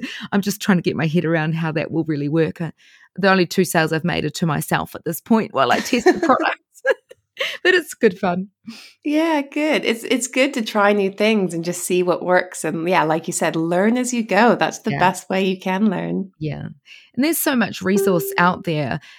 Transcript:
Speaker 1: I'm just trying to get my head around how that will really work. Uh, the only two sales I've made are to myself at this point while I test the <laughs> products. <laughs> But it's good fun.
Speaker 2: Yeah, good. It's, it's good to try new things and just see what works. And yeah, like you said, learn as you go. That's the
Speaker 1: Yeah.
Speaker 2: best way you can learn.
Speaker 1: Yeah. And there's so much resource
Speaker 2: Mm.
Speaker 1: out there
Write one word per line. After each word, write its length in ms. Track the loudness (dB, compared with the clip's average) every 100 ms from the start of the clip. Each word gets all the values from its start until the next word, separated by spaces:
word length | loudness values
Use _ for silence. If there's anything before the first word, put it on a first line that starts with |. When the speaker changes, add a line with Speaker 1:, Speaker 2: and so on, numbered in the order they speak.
| -6 -10 -6
Speaker 1:
I'm 80 | -4
just 200 | -2 -4
trying 180 | 2 2
to 40 |
get 140 | 2 -2
my 100 | 0
head 180 | 0
around 300 | 0 0 0
how 160 | -2 -2
that 220 | -4 -4
will 100 | -4 -2
really 220 | -2 -2
work. 320 | 0 0 -2
Uh, 120 | -8 -10 _ _ _
the 160 | -2 2
only 160 | 4 2
two 180 | 2
sales 280 | 2 2 2
I've 100 | 0
made 220 | -2 -2
are 60 | -2
to 160 | -2 -2
myself 500 | -2 -2 -4 -4 -10
at 80 |
this 160 | -8 -6
point 340 | 2 2 2
while 160 | 2 2
I 80 | 2
test 280 | 0 2 4
the 120 | 2
<laughs> 80 | 4
products. 300 | 2 0 -4 _ _
<laughs> 80 | -2 -2 _ -20 _ -8 -6 -2
But 120 | 2
it's 200 | 2 0
good 240 | 0 0 2
fun. 300 | -2 -2 -6 _ -20 -20 -20 _
Speaker 2:
Yeah, 380 | -2 0 2 0
good. 420 | -2 -2 0 0
It's, 180 | 0 -2
it's 240 | 0 -2 -2
good 260 | 0 0
to 80 | 0
try 300 | -4 2 2
new 200 | 4 0
things 420 | 0 2 2 0
and 100 | -4
just 200 | -6 -6
see 180 | -2 0
what 220 | 2 0
works. 400 | 2 2 2 -4
And 240 | -6 -4 0
yeah, 160 | 2
like 240 | 2 0 -2
you 40 |
said, 220 | -2 -2
learn 420 | 0 0 2 2 2
as 160 | -2
you 120 | -4
go. 320 | 0 4 4 4
That's 240 | 0 -4
the 100 | -4
Speaker 1:
Yeah. 80 | 0
Speaker 2:
best 320 | 0 0 -4
way 140 | -2
you 120 | 0 -2
can 320 | -2 0 0
learn. 440 | 0 -4 -4 -6 -8
Speaker 1:
Yeah. 220 | -8 -8 -10 -14 _ -20 _
And 100 | -2
there's 140 | -2 0
so 160 | 0
much 260 | 0 0 -2
resource 440 | 0 2 4 2
Speaker 2:
Mm. 100 | 0 0
Speaker 1:
out 260 | 2 2
there 340 | -2 -2 -2 -4 -8